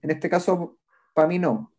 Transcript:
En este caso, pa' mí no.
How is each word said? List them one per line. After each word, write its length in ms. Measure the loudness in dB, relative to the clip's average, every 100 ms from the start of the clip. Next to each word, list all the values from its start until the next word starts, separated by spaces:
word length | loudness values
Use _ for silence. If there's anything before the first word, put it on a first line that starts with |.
En 100 | -4
este 200 | -4 0
caso, 480 | 0 0 -2 -4 _ _ _ _
pa' 120 | 2 2
mí 120 | 2
no. 340 | 0 -2 -6